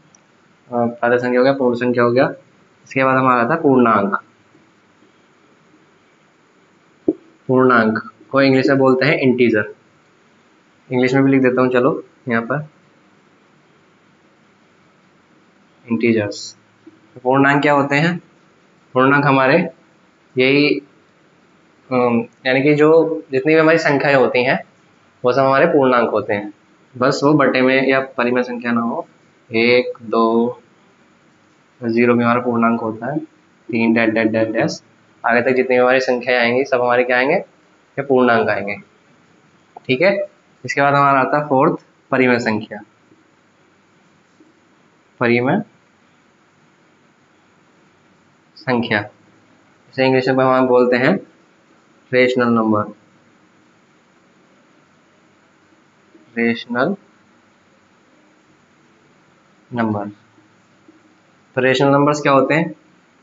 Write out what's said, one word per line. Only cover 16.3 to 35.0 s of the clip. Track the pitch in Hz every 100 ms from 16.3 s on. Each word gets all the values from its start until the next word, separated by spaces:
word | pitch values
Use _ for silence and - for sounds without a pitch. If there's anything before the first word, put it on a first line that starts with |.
| - - - _ _ - _ _
तो | -
पूर्णांक | 127 135 139 143
क्या | 147
होते | 143 139 143
हैं? | 170 180 _ _ _ _ _ _ _
पूर्णांक | 127 131 143 143
हमारे | 135 131 170 180 - _ _ _ _ _ 127
यही, | 131 143 147 - - _ _ _ _ _ _ _ _ _ -
अम, | 127 123 117 - _ 131
यानी | 135
कि | 147 147
जो | 151 165 156 - -
जितनी | 131 151
भी | 160
हमारी | 160 165
संख्याएं | 160 139 147 135
होती | 113 123
हैं, | 127 175 - _ _ _ _ _ 123
वो |
सब | 131
हमारे | 135 135 170
पूर्णांक | 156 131 123 113
होते | 107 107
हैं। | 101 101 - _ _ _ 120
बस | 131 143
वो | 139
बटे | 143 127 127
में | 131 135 131
या | 135
परिमेय | 131 - 120 123
संख्या | 123 120 120
ना | 117
हो, | 120 156 - _ _ _ -
एक, | 113 120 123 123 -
दो, | 113 113 113 117 120 - _ _ _ _ _ _ _ _ _ _ _ -
ज़ीरो | 120 113 120
भी | 120
हमारा | 117 120
पूर्णांक | 123 117 117 117
होता | 113 110 123
है, | 151 156 _ _ _ -
तीन, | 117 113
डैश, | 117 113
डैश, | 113 110
डैश, | 113 110
डैश, | 113 165 180 _ _